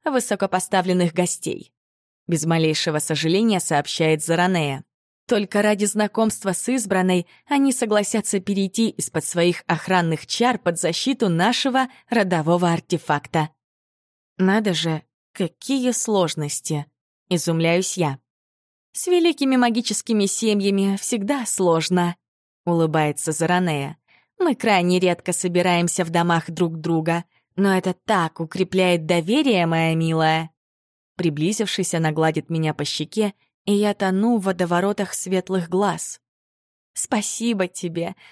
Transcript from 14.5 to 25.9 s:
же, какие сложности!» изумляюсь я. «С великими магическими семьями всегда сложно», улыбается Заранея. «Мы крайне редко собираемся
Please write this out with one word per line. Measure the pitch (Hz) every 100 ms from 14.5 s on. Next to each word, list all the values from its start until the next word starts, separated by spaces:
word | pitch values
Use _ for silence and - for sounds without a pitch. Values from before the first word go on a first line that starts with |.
| 214 214 165
же, | 165 160 - _ _
какие | - 175 - - 269 247
сложности!» | 233 - 202 170 - 147 - - 151 147 _ _ _ -
изумляюсь | 175 - 165 165 175 190 -
я. | 151 135 _ _ _ _ _ _ _
«С | - -
великими | 359 339 302 269 262
магическими | 240 226 233 208 - 214 196
семьями | - 220 208 202 196 196 196
всегда | - 240 196 285 226
сложно», | - 180 160 156 180 175 175 _ _ _ _ -
улыбается | 170 160 160 151 147 -
Заранея. | 151 165 180 180 147 139 - _ _ _ -
«Мы | 349 247
крайне | 226 196 175 180
редко | 185 175 -
собираемся | 175 180 175 180 175 170